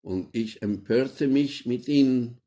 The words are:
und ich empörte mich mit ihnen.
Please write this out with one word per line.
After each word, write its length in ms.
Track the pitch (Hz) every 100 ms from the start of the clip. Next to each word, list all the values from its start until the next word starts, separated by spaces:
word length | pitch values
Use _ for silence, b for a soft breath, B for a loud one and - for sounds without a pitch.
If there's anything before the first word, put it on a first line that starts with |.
und 320 | 104 95 85 117
ich 260 | 110 -
empörte 640 | 104 98 98 117 135 - 143
mich 380 | 139 139 - -
mit 220 | 123 123
ihnen. 540 | 143 135 127 120 120